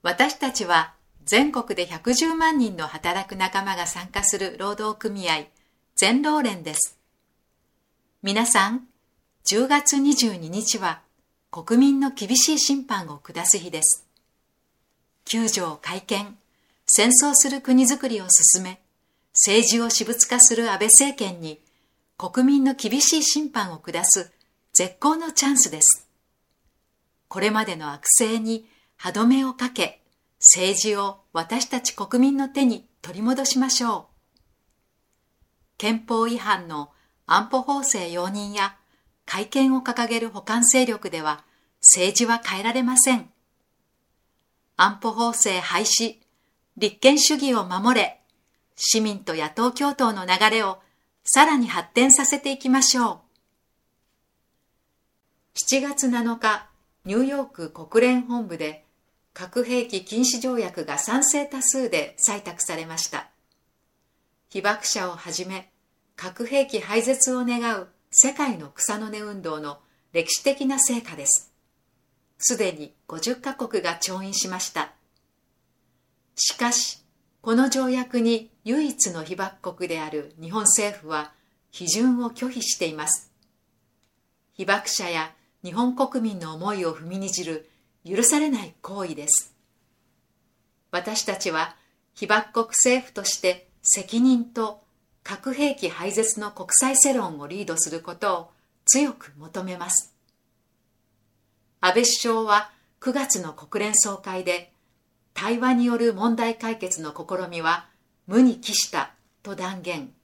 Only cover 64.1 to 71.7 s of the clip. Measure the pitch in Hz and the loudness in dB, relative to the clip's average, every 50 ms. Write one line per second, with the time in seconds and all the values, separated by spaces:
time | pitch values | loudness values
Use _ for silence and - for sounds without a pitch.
64.1 | _ _ _ _ _ _ _ _ - 196 185 208 214 208 - - - 214 185 180 | _ _ _ _ _ _ _ _ -8 -2 -2 -2 -2 0 -4 -4 -4 -2 -4 -6
65.1 | 170 170 - 180 160 180 180 185 190 185 185 _ _ _ _ _ _ _ _ _ | -8 -12 -12 -10 -8 -8 -8 -8 -10 -14 -14 _ _ _ _ _ _ _ _ _
66.1 | _ - 175 180 180 - 240 233 277 277 269 277 - 208 - 180 208 226 226 247 | _ -14 -14 -14 -10 -10 -8 -2 0 0 0 0 -4 -8 -6 0 -2 0 2 2
67.1 | 262 262 - 262 254 247 247 240 240 240 233 233 220 196 180 _ _ _ _ _ | 0 0 0 0 0 -4 -2 -2 -4 -2 -2 -4 -4 -6 -8 _ _ _ _ _
68.1 | - - - 269 269 - 294 262 208 165 151 135 _ - - - 208 208 214 220 | 4 4 4 4 2 -2 -4 -4 -4 -8 -10 -16 _ -6 -4 -4 -4 -6 -8 -10
69.1 | 214 214 214 208 208 196 180 165 156 151 151 147 143 - _ _ _ _ _ _ | -10 -12 -12 -12 -12 -10 -8 -8 -8 -8 -8 -12 -12 -14 _ _ _ _ _ _
70.1 | - 170 165 - - - - 277 269 277 285 262 269 262 - - 240 233 226 - | -4 -4 -2 -2 -4 0 0 0 0 0 -2 -2 0 2 0 0 0 -4 -6 -10
71.1 | 165 147 139 - - - - _ _ _ _ _ | -14 -4 0 0 0 0 0 _ _ _ _ _